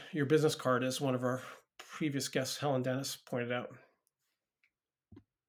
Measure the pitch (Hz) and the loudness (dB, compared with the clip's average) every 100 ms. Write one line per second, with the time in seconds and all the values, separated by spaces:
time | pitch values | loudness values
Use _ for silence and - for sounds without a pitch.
0 | - 156 135 156 151 - 131 123 127 127 | -6 -2 4 6 4 2 2 2 2 0
1 | 139 127 123 123 - - _ - - - | 0 2 0 -2 -6 -18 _ -20 -14 -4
2 | 156 139 - 143 127 - 143 127 127 127 | -2 -2 -2 -2 -2 -2 0 2 2 -2
3 | 131 - - 123 120 123 - - - _ | -4 -8 -6 -4 -2 -4 -6 -14 -20 _
4 | _ _ _ _ _ _ _ _ _ _ | _ _ _ _ _ _ _ _ _ _
5 | _ - _ _ | _ -20 _ _